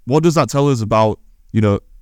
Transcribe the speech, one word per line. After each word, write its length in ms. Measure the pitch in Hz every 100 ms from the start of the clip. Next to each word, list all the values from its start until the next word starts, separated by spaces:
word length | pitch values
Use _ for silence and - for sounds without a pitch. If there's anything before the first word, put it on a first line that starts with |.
| -
what 180 | 147
does 120 | 170 160
that 140 | 120
tell 180 | 143 143
us 120 | 127
about, 380 | 107 110 110 - - _ -
you 100 | 113
know, 180 | 107 101 - -